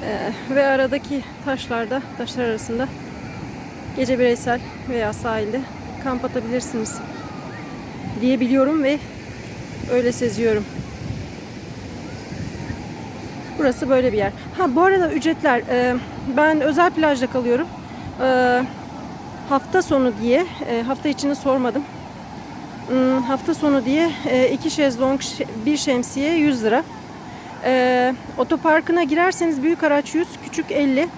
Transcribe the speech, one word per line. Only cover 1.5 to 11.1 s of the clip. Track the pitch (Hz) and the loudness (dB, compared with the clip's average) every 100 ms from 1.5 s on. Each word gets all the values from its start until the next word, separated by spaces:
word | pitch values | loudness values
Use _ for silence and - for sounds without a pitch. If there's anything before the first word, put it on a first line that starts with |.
| 262 - 233 220 254 - - | -4 -2 -4 -2 -4 -6 -8
taşlar | 240 - | -8 -2
arasında | 240 220 - 233 269 - - - - - - - - - - - | -2 -2 -2 -2 -4 -6 -12 -12 -12 -10 -10 -10 -12 -12 -10 -2
gece | 262 254 | 0 4
bireysel | 247 240 - 240 - - - | 4 4 0 -2 -2 -10 -6
veya | 240 214 | -2 -2
sahilde | 214 240 220 214 240 254 - - - | -2 -2 -2 -2 -2 -4 -10 -12 -6
kamp | 269 247 | -4 -2
atabilirsiniz | 254 254 226 247 - 233 220 - - - - - - - - - - - - - | -2 -4 -2 -2 -2 -4 -4 -6 -8 -10 -12 -12 -12 -12 -12 -12 -12 -10 -8 -2
diye | 247 262 | 2 2
biliyorum | 240 269 269 311 | 4 4 4 4
ve | 269 294 - - - - - - - - - | 2 0 -4 -14 -14 -14 -12 -12 -12 -10 0
öyle | 247 240 | 2 2
seziyorum. | 240 247 202 226 214 202 - - - - | 2 0 2 2 2 -2 -8 -10 -10 -8